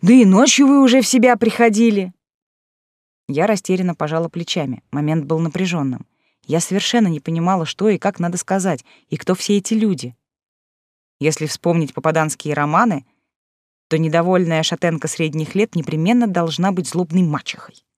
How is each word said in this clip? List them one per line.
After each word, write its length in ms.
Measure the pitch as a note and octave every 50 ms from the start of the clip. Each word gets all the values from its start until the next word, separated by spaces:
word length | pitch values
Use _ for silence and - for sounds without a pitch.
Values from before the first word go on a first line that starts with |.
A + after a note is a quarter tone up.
да 120 | - F#3+ B3
и 120 | C4 A3
ночью 420 | F#3+ F#3 G#3+ C#4 C4 - - C#4+
вы 140 | C4+ C#4+ C#4
уже 200 | C4+ A#3+ B3 C4
в 60 | A#3
себя 300 | - B3+ B3 A3+ B3 A#3+
приходили!» 760 | G3+ A#3+ A3+ - - A#3 A#3 G3+ G#3+ A#3 A3+ G#3 G3 F#3 F3+ - _ _ _ _ _ _ _ _ _ _ _ _ _ _ _ _ _ _ _ _ _ -
Я 200 | - C#3 D3 F#3
растерянно 480 | G#3+ G#3+ F#3 - - F#3 F#3 F#3 F3+ D#3
пожала 320 | - D#3 D3+ D#3+ D#3+ E3
плечами, 560 | E3 - E3+ E3+ - - F3+ C#3+ C3 A#2+ - _ -
момент 340 | - D3 D3+ D3+ D#3+ E3 C#3+
был 140 | D3 D#3+ D#3+
напряжённым. 640 | E3 D#3+ - F3 F#3+ F3 F3 D#3+ C#3 C3+ B2 A#2+ - _ _ _ _ _ _ _ _
Я 140 | - D3 E3+
совершенно 480 | - - F3+ G3+ - - - A#3+ G#3+
не 120 | F3+ D#3+ D3
понимала, 460 | - E3 E3 E3 E3+ F#3 F#3+ F3+ D#3+
что 220 | - - - G3
и 100 | A3 G3
как 220 | - - G3+ - -
надо 180 | F3 E3+ F3+
сказать, 460 | F3 - - F#3+ G3 F#3 F#3+ D3+ - _ _ _ _ _ -
и 60 | -
кто 200 | - - - F#3
все 220 | - - - G3+
эти 160 | G3+ G3 - A3
люди. 420 | A3 A3+ G#3 F3+ C3 A#2+ B2 - _ _ _ _ _ _ _ _ _ _ _ _ _ _ _ _ _ _ _ _ -
Если 260 | C#3 D#3 D3+ - D#3
вспомнить 480 | D3 - - - E3+ E3 E3+ D#3 C3+ -
попаданские 600 | - - D#3+ D#3+ D#3+ D#3 D3+ - - - D3+ C#3+
романы, 500 | D3 D3 D3 D#3 F#3 A#3+ A3+ E3+ C3+ - _ _ _ _ _ _ _ _ _ _ _ _ _ _ _ _
то 100 | - D#3+
недовольная 680 | D#3+ D#3+ D#3+ D#3 E3+ E3+ F3+ F#3 F#3 F3+ E3 D#3+ D#3 D#3+
шатенка 440 | - E3+ - - E3+ E3 C#3+ -
средних 480 | D#3+ - - D#3+ D#3 C#3+ D#3 D#3 - -
лет 200 | G3 A3+ - -
непременно 520 | E3+ C#3 - D#3 D#3 E3 G3+ B3 A#3+ A#3+
должна 440 | G3+ F3+ F3+ E3+ E3 C#3 E3+ F3+ G3+
быть 160 | F#3 F#3 D3
злобной 340 | - - F3 F3+ D#3 E3 F#3
мачехой. 640 | F3+ D#3 D3+ C3+ - - - - - - _ _ _ _ _